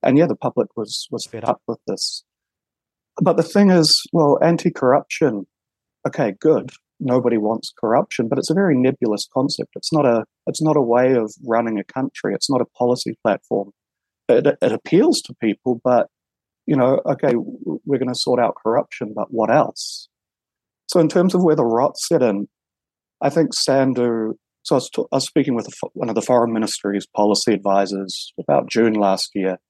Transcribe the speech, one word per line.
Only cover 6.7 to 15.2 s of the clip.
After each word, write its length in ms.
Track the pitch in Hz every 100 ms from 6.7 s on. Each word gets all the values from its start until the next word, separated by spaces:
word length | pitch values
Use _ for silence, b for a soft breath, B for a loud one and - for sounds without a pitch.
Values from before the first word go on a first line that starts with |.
| - _ _
Nobody 380 | 135 123 120 113
wants 340 | 104 104 - -
corruption, 480 | 110 123 - - 117
but 100 | 127
it's 120 | -
a 60 | 170
very 200 | 196 131
nebulous 540 | 127 139 117 104 -
concept. 420 | - 139 - - -
It's 180 | -
not 120 | 156 139
a, 200 | 117 107 _ -
it's 140 | 147
not 140 | 156 151
a 60 |
way 340 | 120 117 127 131
of 180 | 107 - 127
running 340 | 117 117 107
a 40 |
country. 500 | 98 - 135 - 104
It's 160 | 98 -
not 120 | 131
a 40 | 123
policy 500 | _ 123 123 - 113
platform. 480 | 113 101 _ 104 101 _ _ _ _ _ _
It, 180 | 120 - -
it 100 | -
appeals 500 | 110 - 165 302 311